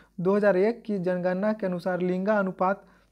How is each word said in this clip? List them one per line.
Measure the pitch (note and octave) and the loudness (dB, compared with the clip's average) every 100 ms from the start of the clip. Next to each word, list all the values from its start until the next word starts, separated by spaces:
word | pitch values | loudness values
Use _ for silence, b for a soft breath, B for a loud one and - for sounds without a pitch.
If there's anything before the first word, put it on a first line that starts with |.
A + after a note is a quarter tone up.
| B - | B -4
दो | F3 G#3 | 0 4
हज़ार | G#3 F3+ | 4 4
एक | G#3 A#3 | 2 0
की | - G3+ | -4 -4
जनगणना | F3 F3+ F3+ F#3 G#3+ | -2 -2 -2 -2 -2
के | G#3+ F#3+ | -2 -4
अनुसार | F3 F#3 F3+ | -4 -4 -2
लिंगा | F3+ F#3 F#3+ G#3+ | 0 0 0 0
अनुपात | F#3+ F#3 F#3 G3 b b b | 0 0 -2 -2 b b b